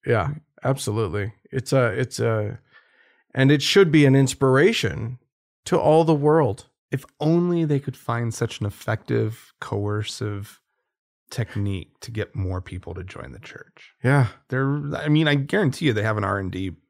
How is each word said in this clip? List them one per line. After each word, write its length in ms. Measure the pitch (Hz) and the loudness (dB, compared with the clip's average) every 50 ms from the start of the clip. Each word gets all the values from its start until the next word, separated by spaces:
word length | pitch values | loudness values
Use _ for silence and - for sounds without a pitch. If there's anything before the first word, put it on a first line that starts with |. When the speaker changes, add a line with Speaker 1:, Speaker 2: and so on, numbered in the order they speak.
| _ | _
Speaker 1:
Yeah, 280 | - 98 92 85 73 - - _ _ _ _ | 0 0 0 0 -2 -6 -8 _ _ _ _
absolutely. 680 | - 131 135 139 - - 104 110 113 90 80 104 98 107 - _ _ _ | -4 -4 -2 -2 -4 -4 -4 -4 -4 -4 -4 -6 -6 -6 -10 _ _ _
It's 220 | - 135 - - | -8 -8 -4 0
a, 140 | 139 135 123 | 2 2 2
it's 340 | 113 95 123 127 120 - - | 2 0 -2 -4 -6 -4 -4
a, 380 | 117 113 113 107 104 104 117 - _ _ _ - _ _ _ _ _ _ _ _ _ _ - | -2 0 0 -2 -4 -6 -8 -12 _ _ _ -20 _ _ _ _ _ _ _ _ _ _ -2
and 160 | 131 131 135 | 2 4 4
it 120 | 151 143 | 4 4
should 280 | - - - 196 196 160 | 2 4 6 6 6 6
be 140 | 147 156 143 | 6 6 6
an 80 | 135 131 | 8 6
inspiration 1040 | 139 135 123 - - 139 131 131 135 160 208 226 - - 98 - 120 110 117 127 - _ _ _ _ _ _ _ _ _ | 6 4 2 2 0 2 4 4 6 4 4 4 2 -2 -4 -4 -4 -8 -8 -10 -12 _ _ _ _ _ _ _ _ _
to 140 | - 175 165 | 0 0 2
all 260 | - 151 156 160 165 | 4 4 4 4 4
the 100 | 160 160 | 4 2
world. 520 | 143 143 151 156 165 147 110 101 - - _ _ _ _ _ | 2 2 2 4 4 2 0 -2 -6 -12 _ _ _ _ _
Speaker 2:
If 120 | - 131 - _ _ _ | -8 -8 -8 _ _ _
only 460 | 147 156 165 175 175 175 175 170 165 | 0 2 2 2 2 2 0 0 0
they 160 | 147 147 135 | 0 0 -2
could 160 | 139 - - | -2 -6 -12
find 360 | - - - 117 117 120 113 | -10 -6 -4 -4 -2 -2 -4
such 280 | 110 - 120 110 - - | -4 -4 -6 -6 -4 -6
an 60 | 107 | -6
effective, 840 | 101 98 - - - 113 - - - 120 113 110 110 113 - - _ _ _ | -6 -6 -6 -6 -6 -6 -6 -4 -2 -2 -2 -2 -2 -6 -10 -20 _ _ _
coercive 1000 | - - 107 104 101 104 104 107 104 - - - 117 107 104 101 101 - - _ _ _ _ _ _ _ _ _ _ _ _ _ _ _ | -10 -6 -6 -4 -4 -2 -4 -4 -4 -6 -8 -8 -8 -8 -8 -8 -12 -14 -18 _ _ _ _ _ _ _ _ _ _ _ _ _ _ _
technique 680 | - - 113 - - 104 101 101 98 90 - _ _ _ | -6 -6 -6 -4 -4 -6 -4 -4 -6 -8 -10 _ _ _
to 120 | - - | -18 -12
get 240 | 113 110 104 - _ | -8 -8 -8 -6 _
more 240 | 101 95 92 92 92 | -6 -6 -4 -6 -6
people 340 | 87 - 90 92 - 85 90 | -8 -10 -14 -14 -12 -12 -12
to 80 | 92 | -12
join 300 | 90 90 - - - 67 | -14 -14 -14 -16 -16 -16
the 80 | 64 - | -16 -18
church. 520 | - - - - - _ _ - - - _ _ - | -20 -20 -20 -20 -20 _ _ -20 -20 -20 _ _ 0
Speaker 1:
Yeah. 240 | 123 139 143 123 107 - _ _ _ | 2 4 4 2 0 -2 _ _ _
Speaker 2:
They're, 460 | 127 131 135 139 143 147 147 147 147 | -4 -2 0 -2 -2 -4 -4 -6 -8
I 140 | - 151 151 | -4 0 2
mean, 180 | 151 156 160 | 2 2 4
I 80 | 147 143 | 2 2
guarantee 520 | 143 135 - - 208 202 135 - - 175 | 0 0 0 0 2 2 0 0 0 0
you 60 | 143 | 0
they 100 | 110 104 104 | 0 2 0
have 120 | 110 107 | 0 0
an 80 | 107 101 | 0 -2
R 140 | 98 98 101 | -2 -2 -2
and 140 | 95 90 | -4 -6
D 200 | 90 92 95 95 85 _ _ | -6 -6 -8 -8 -10 _ _